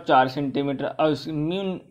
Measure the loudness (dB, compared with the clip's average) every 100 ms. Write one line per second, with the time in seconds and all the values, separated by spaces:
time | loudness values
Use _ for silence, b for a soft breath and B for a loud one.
0 | 4 4 4 0 -4 -2 -2 -2 -4 0
1 | 0 0 -4 -4 -2 -2 -4 -6 -10